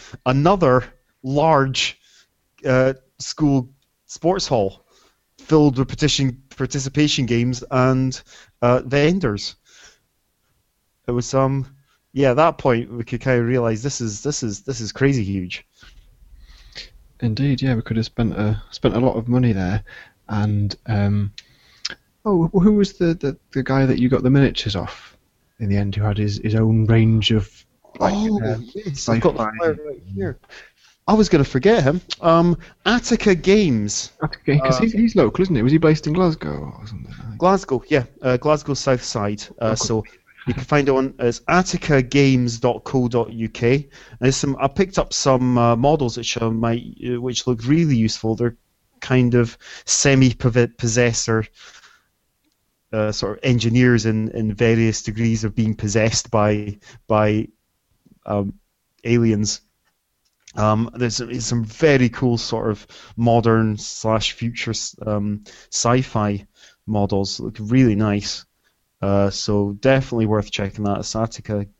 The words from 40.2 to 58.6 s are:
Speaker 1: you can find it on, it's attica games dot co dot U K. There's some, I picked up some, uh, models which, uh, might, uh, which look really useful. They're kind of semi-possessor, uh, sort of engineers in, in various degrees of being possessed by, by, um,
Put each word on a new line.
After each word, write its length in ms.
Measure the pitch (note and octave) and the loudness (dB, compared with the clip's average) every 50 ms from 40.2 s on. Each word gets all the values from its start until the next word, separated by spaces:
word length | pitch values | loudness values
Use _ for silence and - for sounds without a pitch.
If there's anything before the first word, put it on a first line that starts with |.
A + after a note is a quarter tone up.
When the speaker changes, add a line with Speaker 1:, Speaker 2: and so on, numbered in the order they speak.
| _ _ _ - - | _ _ _ -10 -8
Speaker 1:
you 80 | - A#2 | -6 -6
can 100 | - B2+ | -6 -4
find 240 | - D3+ D3 C#3 C#3+ | 0 0 2 2 2
it 40 | C3+ | 2
on, 220 | C3 C3 C3+ - - | 0 0 -2 -4 -4
it's 220 | B2 A#2+ A#2+ - - - | -2 -2 -2 -4 -2 0
attica 540 | D#3+ F3+ F#3 - - F3 - - D3 C3+ B2+ | 0 0 0 0 -4 -4 -2 2 2 2 2
games 580 | A#2 - C#3+ C#3 C3+ C3+ B2 B2 A#2+ A2+ A2+ | 2 2 4 4 4 4 2 2 -2 -2 -2
dot 240 | B2 B2 A2+ A2 - | -2 -2 -2 -2 -6
co 240 | - - C3 B2 A#2 | -4 -2 -2 0 0
dot 240 | A#2+ A#2+ A2+ - A2+ | 0 -2 -2 -2 -4
U 160 | A2+ A2+ A2 | -8 -8 -8
K. 400 | - - A#2 A#2+ C3+ C#3+ C#3+ - - - - - - - | -6 -2 0 2 2 2 0 -6 -14 -20 -20 -20 -8 -2
There's 160 | B2 C3 C3 | 0 0 0
some, 200 | - - C#3+ C3+ - | 0 -2 -4 -4 -4
I 80 | C3+ C3+ | -6 -6
picked 300 | - - F#3+ F#3+ - - | -4 -2 -4 -2 -2 -4
up 140 | - - - | -4 -4 -4
some, 440 | - - C#3 C3 B2+ B2+ B2+ B2 | -2 2 2 2 2 2 2 2
uh, 180 | A#2+ A#2+ A#2 A#2 | 2 4 2 2
models 440 | A#2 B2+ C#3+ D#3 D3+ C#3 A#2+ A2+ B2 | 2 2 2 2 2 0 -2 -4 -6
which, 220 | A#2 - - A#2+ | -8 -8 -6 -4
uh, 100 | A#2 A2+ | -2 -2
might, 340 | A2+ A2+ A#2 A2+ A#2 A#2+ - - - - - B2 | -2 -2 -2 -2 -2 -4 -6 -10 -14 -12 -8 -8
uh, 120 | B2 A#2+ | -6 -6
which 260 | B2 B2+ A#2 - - | -6 -6 -6 -4 -4
look 200 | B2+ B2+ A2+ A2+ | -4 -4 -2 0
really 300 | B2+ D3+ E3+ E3+ D3+ C#3 | 0 2 2 2 2 2
useful. 400 | A#2 A2 G#2+ - - - A2+ A2+ | 2 2 0 -2 -2 -4 -4 -2
They're 200 | G2+ A#2+ A#2+ A#2 - _ _ _ _ _ _ _ _ | -2 -2 -4 -4 -6 _ _ _ _ _ _ _ _
kind 340 | - - - B2+ B2 A#2+ A#2+ | -4 0 2 2 4 4 4
of 220 | A#2+ A#2+ A2+ - - - - - - - | 2 2 0 -2 -10 -20 -20 -20 -14 -6
semi-possessor, 1600 | - - - - C#3+ C#3 C3 C3 B2 A2+ - - B2+ A2 B2 A#2+ A#2 - - - A#2 A2 B2 A#2+ A#2+ A2+ - - A#2+ A2+ A2 G#2+ - _ _ - - - - - - _ _ _ _ _ _ _ _ _ _ _ _ _ _ _ _ _ _ _ _ A2 | -4 -2 0 2 4 4 6 6 4 2 2 0 0 2 2 2 0 -2 -4 -6 -2 0 2 2 2 0 -2 -2 0 0 0 -2 -4 _ _ -20 -20 -20 -20 -20 -20 _ _ _ _ _ _ _ _ _ _ _ _ _ _ _ _ _ _ _ _ -4
uh, 180 | A2 G#2+ G#2+ G#2+ | -2 -2 -2 -2
sort 260 | - - G2 G#2 - | -4 -6 -6 -6 -4
of 60 | - | 0
engineers 600 | C3+ B2 A#2+ G#2+ A#2 A#2 B2+ B2 B2 A#2+ A2+ G#2+ | 0 2 2 2 2 2 4 6 6 4 4 2
in, 220 | A2+ A2 A2 A2 A2 | 0 0 0 -2 -4
in 240 | - A#2 A2 G#2+ G2+ | -4 -4 -4 -4 -2
various 480 | - A#2 A2+ A#2 A2+ A2+ A2 G#2+ - - | 0 2 2 4 4 2 0 0 -2 -6
degrees 400 | - G#2 A2 A#2 A2+ A2+ A2 A2 | -8 -4 -2 0 0 0 -2 -2
of 140 | G#2+ - | -4 -2
being 180 | - A2 A2 G#2+ | -2 -2 -2 -2
possessed 560 | - - G#2 G2+ A2 G#2+ A2+ - - - - | -4 -4 -2 0 2 2 2 0 -2 -4 -2
by, 480 | - G#2+ G#2 G#2+ G#2+ G#2 G#2 G#2 G2+ - _ - - - _ - | 0 2 2 2 0 0 -4 -6 -12 -12 _ -20 -20 -18 _ 0
by, 400 | A2 G#2+ G#2+ G#2+ G#2+ G#2+ A2 - _ _ _ _ _ _ _ _ _ _ _ _ _ _ _ | 2 2 2 2 2 0 -2 -6 _ _ _ _ _ _ _ _ _ _ _ _ _ _ _
um, 300 | G2+ G#2 G2+ G2+ G2 - - | -4 -4 -4 -4 -4 -6 -12